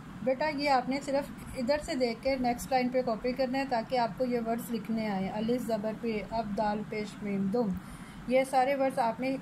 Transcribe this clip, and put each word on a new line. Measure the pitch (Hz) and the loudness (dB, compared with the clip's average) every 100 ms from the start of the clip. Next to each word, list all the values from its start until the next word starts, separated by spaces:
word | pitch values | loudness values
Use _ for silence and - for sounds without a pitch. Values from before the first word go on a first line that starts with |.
| - - 233 | -10 -4 0
बेटा | 262 302 | 0 0
ये | 277 285 | 0 4
आपने | 262 254 277 | 4 2 -2
सिर्फ | 277 277 277 - - 262 | 0 0 -2 -8 -10 -4
इधर | 240 294 | 0 0
से | 320 285 | 0 0
देख | 247 220 | 0 0
के | 269 269 | 0 2
next | 247 240 - | 2 0 2
line | 262 247 | 2 2
पे | 254 | 2
copy | 254 214 247 | 0 0 -2
करना | 254 262 269 | 0 0 0
है | 269 | 0
ताकि | 240 226 254 | -2 0 0
आपको | 233 - 254 | 0 0 0
ये | 240 | 0
words | 226 233 247 | 0 -2 -2
लिखने | 226 - 220 214 | -4 -2 -2 0
आए। | 190 190 | 0 0
अलिफ | 214 226 247 | -2 0 0
ज़बर | 214 220 220 | 0 0 0
बे, | 214 233 214 190 | -2 -2 -2 -2
अब | 226 214 202 | -4 -2 0
दाल | 214 214 214 | 0 0 -2
पेश | 214 208 - | -4 -6 -6
मीम | 208 196 196 | -4 0 2
दुम, | 240 214 180 - - - - - | 2 2 -2 -6 -14 -14 -10 2
ये | 254 269 | 4 4
सारे | 269 254 277 | 4 4 4
words | 269 269 | 2 2
आपने | 233 220 262 269 | 0 0 -2 -2